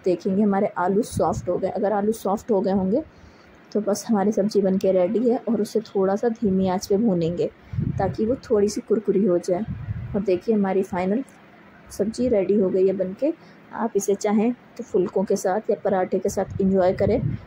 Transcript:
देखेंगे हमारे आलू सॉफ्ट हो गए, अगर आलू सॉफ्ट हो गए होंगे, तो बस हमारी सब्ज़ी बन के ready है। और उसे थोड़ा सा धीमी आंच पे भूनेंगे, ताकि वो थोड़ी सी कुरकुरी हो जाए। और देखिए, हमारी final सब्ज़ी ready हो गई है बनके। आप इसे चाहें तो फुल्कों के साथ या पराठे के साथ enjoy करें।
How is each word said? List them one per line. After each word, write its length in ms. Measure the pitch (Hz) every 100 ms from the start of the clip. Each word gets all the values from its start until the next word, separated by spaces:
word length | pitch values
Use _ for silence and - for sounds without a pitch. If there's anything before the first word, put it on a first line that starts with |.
देखेंगे 380 | 190 175 - 190
हमारे 240 | 214 196 175
आलू 360 | - 180 196
सॉफ्ट 460 | 262 - 165 180 -
हो 100 | 180
गए, 100 | 185
अगर 240 | - 196
आलू 200 | 208 202
सॉफ्ट 380 | 220 202 208 -
हो 100 | 202
गए 120 | 190
होंगे, 300 | 196 190 233 320 - - - - - -
तो 80 | 214
बस 260 | 208 208 -
हमारी 240 | 208 196
सब्ज़ी 280 | 214 202 208
बन 180 | 190 190
के 140 | 190
ready 380 | 185 180 214 247
है। 60 | 254
और 240 | - 226
उसे 180 | 208 220
थोड़ा 360 | 214 202 190 202
सा 120 | 240
धीमी 400 | 226 214 190 190
आंच 180 | 185 -
पे 100 | 196
भूनेंगे, 540 | 233 180 165 170 156 - - - - -
ताकि 280 | 196 - 220
वो 80 |
थोड़ी 340 | 262 - 208 202
सी 120 | 247
कुरकुरी 440 | - 220 220 190
हो 140 | 214 175
जाए। 260 | 175 180 220 - - - -
और 60 | 214
देखिए, 340 | 196 180 -
हमारी 280 | 214 190 190
final 420 | 190 - 185 214 269 - - - - - -
सब्ज़ी 380 | - 196 226 247
ready 260 | 214 185
हो 160 | 208 185
गई 160 | 185 190
है 60 |
बनके। 400 | 190 185 196 285 330 - - -
आप 200 | - 220 202
इसे 180 | 202
चाहें 380 | 196 214 214 226
तो 320 | 240 - -
फुल्कों 400 | 226 202 190 -
के 120 | 196 196
साथ 240 | 196 190 -
या 60 | 202
पराठे 420 | 202 190 185 190
के 100 | 202
साथ 320 | 208 190 -
enjoy 320 | 190 190 180
करें। 460 | 190 190 233 - -